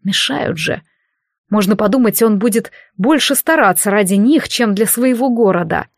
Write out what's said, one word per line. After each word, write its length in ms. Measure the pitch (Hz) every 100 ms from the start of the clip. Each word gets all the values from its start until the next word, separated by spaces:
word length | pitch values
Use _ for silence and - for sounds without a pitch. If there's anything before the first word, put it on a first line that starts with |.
Мешают 560 | - 190 - 269 - 170
же! 240 | 156 - - _ _ _ _ _ _
Можно 280 | 208 190 208
подумать, 460 | 214 240 233 202
он 160 | 226 208
будет 340 | 220 220 233 - - _
больше 380 | 190 302 240
стараться 560 | 277 - 320 226 180 -
ради 240 | 202 202
них, 340 | 196 208 294 -
чем 260 | - 233
для 120 | 196 220
своего 440 | - 254 247 262
города. 560 | 240 220 175 170 - -